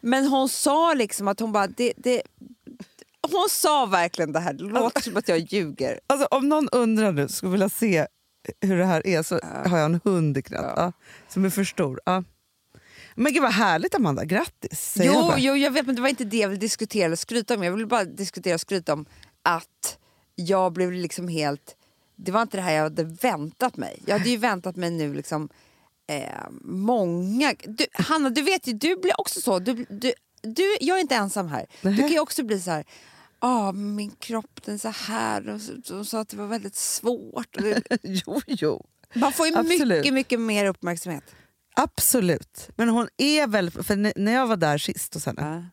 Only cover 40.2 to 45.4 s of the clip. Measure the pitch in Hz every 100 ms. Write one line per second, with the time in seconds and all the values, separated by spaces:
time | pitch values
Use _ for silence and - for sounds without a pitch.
40.2 | 262 240 226 208 202 180 175 170 180 147
41.2 | - - _ _ _ - 294 - - 254
42.2 | 185 156 - - - - 233 226 233 -
43.2 | 277 302 277 208 175 - - 202 208 -
44.2 | 202 247 247 214 160 147 - - - 160
45.2 | 143 117